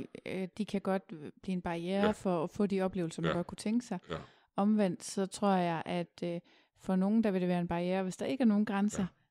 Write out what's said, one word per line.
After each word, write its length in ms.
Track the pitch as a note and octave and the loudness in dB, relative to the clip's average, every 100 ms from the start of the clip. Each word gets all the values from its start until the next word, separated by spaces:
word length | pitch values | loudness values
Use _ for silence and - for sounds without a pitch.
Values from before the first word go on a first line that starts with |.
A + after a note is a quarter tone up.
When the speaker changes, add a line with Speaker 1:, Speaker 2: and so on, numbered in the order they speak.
| - - - | -6 -12 -8
Speaker 1:
Ja. 160 | F#3 | -6
Speaker 2:
øh, 60 | F#3 - | -6 -6
de 80 | G#3 | -4
kan 160 | G3 | -4
godt 220 | F#3+ F#3+ - D#3+ C#3+ - | -2 -2 -4 -12 -14 -12
blive 120 | - | -6
en 80 | F#3 | -4
barriere 440 | F3+ E3+ E3+ G3 G#3 | -4 -6 -2 2 2
Speaker 1:
Ja. 60 | |
Speaker 2:
for 320 | G#3 G3 F3 | 2 0 0
at 60 | E3 | 0
få 160 | - G#3 | 0 0
de 160 | G3 | 2
oplevelser, 400 | F#3 F#3 E3 - | 0 0 -4 -2
man 100 | E3 | 0
Speaker 1:
Ja. 40 | E3 | 0
Speaker 2:
godt 120 | F3 | -2
kunne 80 | F#3+ | -6
tænke 300 | G#3 A#3 - | -2 -2 -2
sig. 140 | F3 - | -6 -6
Speaker 1:
Ja. 80 | D#3+ D3+ - _ - | -8 -10 -18 _ 0
Speaker 2:
Omvendt, 480 | G3+ G#3+ G3 E3+ | 2 4 2 0
så 220 | - - F#3+ | -6 -4 -4
tror 300 | - G3+ F#3 | 0 2 4
jeg, 280 | F3 D#3+ - | 2 -2 -2
at, 380 | F3 E3+ - | -4 -4 -6
øh, 160 | F3 E3+ - _ _ _ | -6 -6 -10 _ _ _
for 180 | - F#3+ | -2 2
nogen, 280 | G3 A3+ | 4 4
der 80 | G#3+ | 4
vil 100 | F#3+ | 2
det 60 | F3+ | 2
være 100 | F3 | 2
en 60 | F3 | 0
barriere, 360 | E3+ F3 F#3 | -2 0 0
hvis 140 | F#3 - | -2 -4
der 80 | - | -4
ikke 160 | C4+ | 2
er 40 | A#3+ | 4
nogen 200 | G#3 G#3+ | 6 4
grænser. 360 | G3 G#3 - | 2 0 0
Speaker 1:
Ja. 40 | F#3 - _ | -4 -6 _